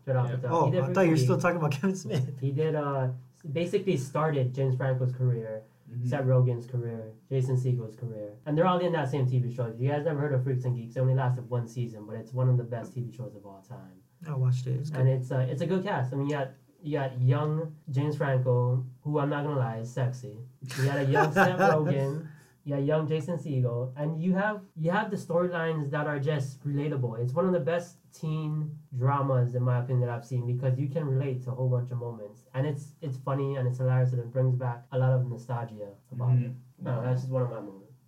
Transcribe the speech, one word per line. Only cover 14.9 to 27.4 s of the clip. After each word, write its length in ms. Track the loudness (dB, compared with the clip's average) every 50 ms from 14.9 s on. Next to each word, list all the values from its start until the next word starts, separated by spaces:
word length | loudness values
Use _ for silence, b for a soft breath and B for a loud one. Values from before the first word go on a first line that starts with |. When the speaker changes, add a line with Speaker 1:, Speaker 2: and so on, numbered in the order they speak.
Speaker 1:
And 140 | 0 4 4
Speaker 3:
good. 160 | 4 4 2
Speaker 1:
it's, 100 | 0 -2
uh, 160 | 0 0 0 0
it's 120 | -2 -2
a 40 | -2
good 180 | 0 0 0 0
cast. 280 | -2 -2 -2 -2 -2 -2
I 40 |
mean, 100 | -2 -2
you 80 | -2 -2
got, 140 | -2 -4 -6 -8 -14 _ _ _ _ -6
you 140 | -4 -2 -2
got 200 | -2 -2 0 2
young 520 | 4 4 4 4 2 0 0 -2 -2 -6 -8 -12 -8 -4
James 260 | -2 0 0 0 0
Franco, 680 | 0 0 2 2 2 2 4 4 4 4 4 2 0 0 -4 -10 -8
who 160 | -4 -2 0 0
I'm 100 | 2 0
not 140 | 0 0 0
gonna 120 | 0 0 0
lie 180 | 0 0 -2
is 120 | -4 -6 -6
sexy. 460 | -4 -2 -2 -2 -2 -4 -10 -12 -12 -14 -14 -16 -16 -14 -12 -8 -4
You 80 | 0 0
got 120 | 0 2 2
a 60 | 2
young 280 | 4 4 4 4 6 6
Speaker 3:
<laughs> 0 |
Speaker 1:
Seth 240 | 6 6 6 6
Rogen, 720 | 4 4 6 6 4 4 2 2 2 0 0 -2 -4 -8 B B B B B B B -6
you 100 | -4 -2
got 80 | 0 0
young 240 | 2 2 2 2
Jason 300 | 0 -2 -2 -2 -4 -4
Segel, 540 | -4 -4 -2 0 0 0 0 0 -2 -4 -6 -6
and 240 | -4 -4 -4 -2 0
you 120 | 0 2 2
have, 260 | 2 2 0 -2 -4 -8 -12 -8
you 140 | -4 -2 0
have 180 | 0 0 0 -2
the 80 | -4
storylines 720 | -6 -2 0 0 2 2 2 0 -2 -2 -2 -2 -2 -2 -2
that 140 | -2 -2 -2
are 120 | -2 -2 -2
just 460 | 0 0 0 0 -2 -4 -8 -8 -4
relatable. 520 | -2 -2 0 0 0 0 -2 -2 -2 -2 -2
It's 140 | -4 -2 0
one 120 | 2